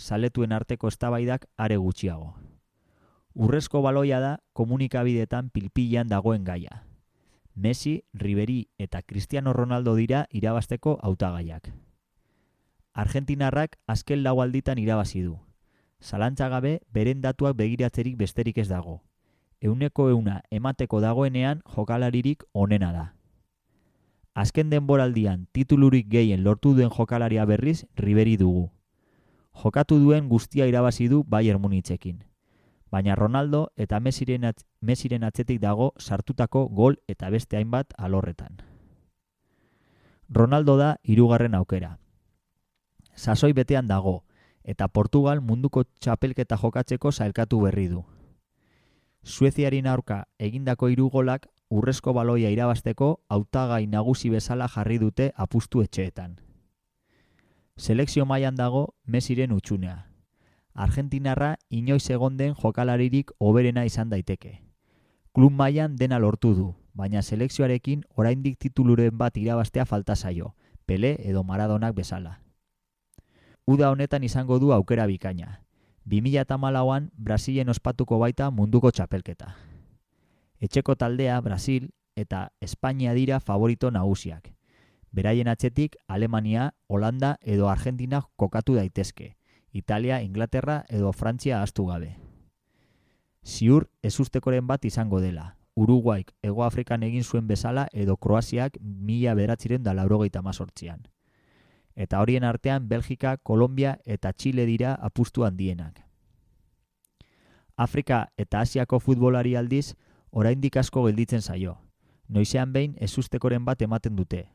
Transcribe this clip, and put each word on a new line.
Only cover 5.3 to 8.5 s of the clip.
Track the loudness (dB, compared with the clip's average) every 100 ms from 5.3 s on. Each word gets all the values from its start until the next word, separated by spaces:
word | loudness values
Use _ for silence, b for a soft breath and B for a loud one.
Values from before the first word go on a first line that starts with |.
| -6 -6
pilpilean | -6 -4 -2 0 0 0
dagoen | 0 0 0
gaia. | -2 -8 -10 -16 -20 -20 _ _ _ _ _
Messi, | -4 -2 -2 -2 -4 -6
Ribery | -6 -2 0 0